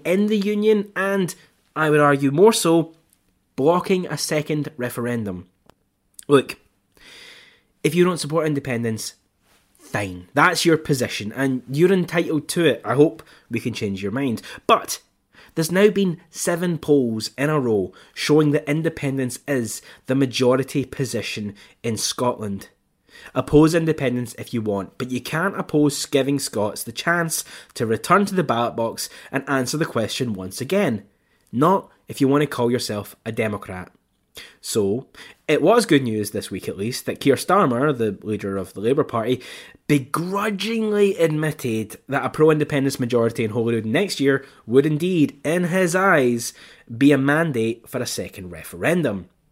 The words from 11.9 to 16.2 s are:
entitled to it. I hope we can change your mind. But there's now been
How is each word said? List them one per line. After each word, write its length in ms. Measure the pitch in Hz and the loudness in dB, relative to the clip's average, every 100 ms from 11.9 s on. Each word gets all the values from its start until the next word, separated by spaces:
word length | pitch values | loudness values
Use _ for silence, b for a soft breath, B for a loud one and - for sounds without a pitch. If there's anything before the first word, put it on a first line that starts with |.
entitled 560 | 190 170 170 160 160 - | 4 0 -2 0 -2 -2
to 180 | 175 160 | 0 2
it. 160 | 120 | 0
I 100 | - | 0
hope 280 | 123 156 - - b b | 4 4 2 -18 b b
we 120 | 113 | -6
can 120 | 120 | -6
change 300 | 104 107 95 | -4 -4 -4
your 80 | 98 | -6
mind. 320 | 117 139 110 B B - | -4 -4 -4 B B 0
But 340 | 226 - - _ _ _ b b | 0 0 -12 _ _ _ b b
there's 160 | - 160 | -6 -2
now 180 | 180 208 | 2 2
been 320 | 196 190 156 | 2 0 -2